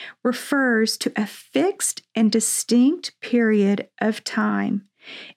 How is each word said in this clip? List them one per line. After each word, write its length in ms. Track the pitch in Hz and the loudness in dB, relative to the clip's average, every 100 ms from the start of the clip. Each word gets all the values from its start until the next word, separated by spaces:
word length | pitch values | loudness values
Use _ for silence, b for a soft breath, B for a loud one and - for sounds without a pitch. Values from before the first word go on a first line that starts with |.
| B B | B B
refers 720 | 240 247 - 285 262 226 226 - | -4 -2 -2 0 2 2 2 0
to 120 | - - | -4 -4
a 120 | 208 | -6
fixed 720 | - - 269 349 381 - - - 220 | -8 -4 0 0 0 -6 -6 -6 0
and 160 | 220 | 2
distinct 800 | 220 214 - - 240 262 349 - - | 2 0 -4 2 4 4 2 -6 -14
period 680 | - 240 220 214 202 202 - - | -2 2 4 4 2 0 -4 -4
of 220 | 214 220 | -4 -4
time. 640 | - - 214 202 202 202 - _ B B B | -6 -2 -2 -2 -2 -4 -8 _ B B B